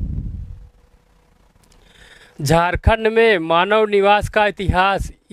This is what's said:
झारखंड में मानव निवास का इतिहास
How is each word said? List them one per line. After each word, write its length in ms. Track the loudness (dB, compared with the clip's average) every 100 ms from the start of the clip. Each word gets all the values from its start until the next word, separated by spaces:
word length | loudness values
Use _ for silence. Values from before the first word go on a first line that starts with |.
| -4 -8 -10 -12 -16 -20 -20 _ _ _ _ _ _ _ _ _ _ _ _ _ -20 -20 -20 -10
झारखंड 640 | 0 0 0 0 0 2 2
में 320 | 2 4 2
मानव 460 | 0 0 2 2 2
निवास 420 | 2 2 2 0
का 180 | -2 -2
इतिहास 680 | -2 -2 0 0 -2 -6 -14 _